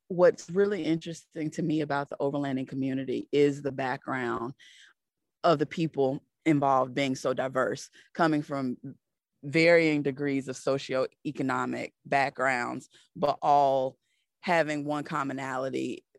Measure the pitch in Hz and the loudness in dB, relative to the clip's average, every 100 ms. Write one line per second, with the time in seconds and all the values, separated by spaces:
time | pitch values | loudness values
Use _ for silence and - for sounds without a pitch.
0 | - 175 180 - - 180 202 202 156 165 | -6 4 6 4 0 0 2 0 0 -2
1 | 170 165 - 170 156 - 156 156 156 143 | -4 -14 -14 -8 -6 -4 -2 -2 0 -2
2 | 143 - 139 143 139 131 131 135 135 131 | -4 -4 -2 -2 -2 -4 -4 -4 -4 -4
3 | 131 117 - 143 143 143 143 135 131 139 | -4 -6 0 4 4 2 -4 -4 -4 -6
4 | - 131 120 113 120 - - - - _ | -6 -4 -4 -4 -6 -10 -20 -20 -20 _
5 | _ _ _ _ 170 151 151 - 160 143 | _ _ _ _ 2 2 0 -2 -2 0
6 | 131 139 - _ 160 143 139 131 131 127 | 0 0 -10 _ 2 4 4 4 2 0
7 | 135 131 135 127 135 131 123 139 - - | -2 0 -2 -2 -2 0 0 -2 -10 -20
8 | _ - 160 151 151 139 131 - 135 - | _ 0 2 2 -2 -4 -4 -6 -12 -18
9 | _ _ _ _ 147 160 165 170 160 147 | _ _ _ _ -2 2 6 6 4 2
10 | 143 135 143 135 135 127 147 139 - 131 | -2 -2 -2 -2 -4 -4 -2 -2 -2 -4
11 | 131 _ 151 139 135 127 123 123 113 _ | -4 _ -10 -4 -2 -2 -2 -6 -8 _
12 | 143 139 135 - 131 123 120 131 - - | -2 0 0 0 -2 0 -4 -8 -12 -20
13 | _ 170 147 - 160 143 139 135 131 - | _ -4 -2 0 4 4 6 2 0 -6
14 | _ _ _ _ 190 170 151 147 143 147 | _ _ _ _ 2 2 2 -2 -4 -4
15 | 147 151 139 135 135 131 135 131 127 - | -4 -4 -4 -6 -6 -6 -4 -4 -4 -8
16 | - | -14